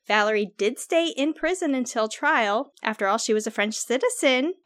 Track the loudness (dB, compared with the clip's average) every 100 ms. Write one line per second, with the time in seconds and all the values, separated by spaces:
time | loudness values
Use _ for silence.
0 | 0 2 2 0 -2 -2 -2 -2 0 0
1 | 0 0 -2 -2 -2 -2 0 -2 -2 -2
2 | -4 -2 0 2 2 0 -4 _ -6 -2
3 | 0 0 0 0 -2 -2 -2 -2 -4 -2
4 | -2 0 2 2 0 -4